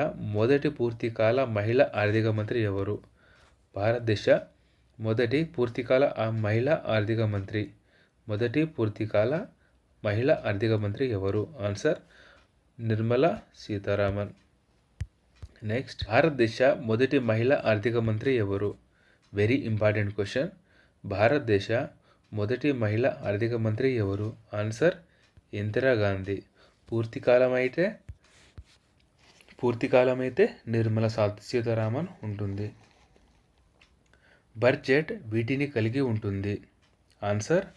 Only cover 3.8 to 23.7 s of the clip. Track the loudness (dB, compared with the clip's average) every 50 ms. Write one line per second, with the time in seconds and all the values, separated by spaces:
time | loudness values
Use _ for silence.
3.8 | 0 0 0 0 0 0 -2 0 4 4 4 4 2 -4 _ _ _ _ _ _
4.8 | _ _ _ -8 -4 -2 0 0 0 2 2 0 -2 -2 -2 -2 -2 -2 -2 -4
5.8 | -2 2 2 4 4 2 0 0 -2 -2 -2 -2 0 0 0 2 2 2 0 0
6.8 | 0 0 0 0 0 0 0 0 0 0 -2 -4 -6 -4 -4 -4 -4 -6 -8 _
7.8 | _ _ _ _ _ _ _ _ -10 -8 -4 -2 -2 0 0 0 -2 -2 -2 -2
8.8 | -2 -2 -2 -4 -6 -2 0 2 2 2 0 -2 -4 -8 -14 _ _ _ _ _
9.8 | _ _ _ _ -4 -2 0 0 2 2 2 2 0 -2 -2 0 2 2 2 2
10.8 | 0 -2 -2 -2 -2 -2 -2 0 -2 0 0 -2 -4 -4 -6 -6 -4 -4 -4 0
11.8 | 0 0 0 -2 -4 _ -20 -20 -20 -20 -20 _ _ _ _ _ _ _ _ -8
12.8 | -2 -2 0 0 0 2 2 4 4 2 2 -2 -8 _ _ -18 -10 -6 -6 -6
13.8 | -2 0 0 2 2 2 0 -2 -4 -6 -10 _ _ _ _ _ _ _ _ _
14.8 | _ _ _ -12 -12 -12 _ _ _ _ _ -20 -20 -20 _ -12 -6 -4 -4 -4
15.8 | -4 -6 -10 -12 -6 0 2 4 4 4 2 2 0 0 2 2 2 2 2 2
16.8 | 0 -2 0 2 2 2 2 0 0 2 0 2 2 2 2 2 2 0 0 2
17.8 | 0 0 0 0 0 0 -2 -2 0 0 0 0 0 -2 -2 -2 -2 -4 -6 -8
18.8 | _ _ _ _ _ _ _ _ _ _ -2 0 2 2 2 2 0 0 -2 2
19.8 | 2 2 2 2 -2 -2 -2 -4 -4 -4 -2 -4 -4 -4 -6 -14 _ _ _ _
20.8 | _ _ _ _ -10 -6 0 4 4 4 4 4 2 2 2 2 2 2 -2 -2
21.8 | -2 -4 -10 _ _ _ _ _ _ -10 -4 -4 -2 -2 -2 0 0 0 0 2
22.8 | 0 0 0 2 0 0 -2 -2 -4 -2 -2 0 0 0 -2 0 0 0